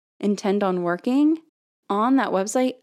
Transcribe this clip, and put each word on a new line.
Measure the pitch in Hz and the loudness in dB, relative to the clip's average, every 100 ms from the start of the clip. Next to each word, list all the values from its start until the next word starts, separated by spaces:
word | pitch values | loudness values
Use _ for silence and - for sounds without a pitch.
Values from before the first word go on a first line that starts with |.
| _ _ | _ _
intend | 202 196 202 202 | -4 -2 -2 0
on | 196 185 | 0 -2
working | 175 180 247 269 302 320 - _ _ _ - | -2 -2 -2 2 2 0 -6 _ _ _ -6
on | 202 233 269 | -2 2 2
that | 202 | 2
website | 185 196 254 254 - | -2 -2 0 -2 -4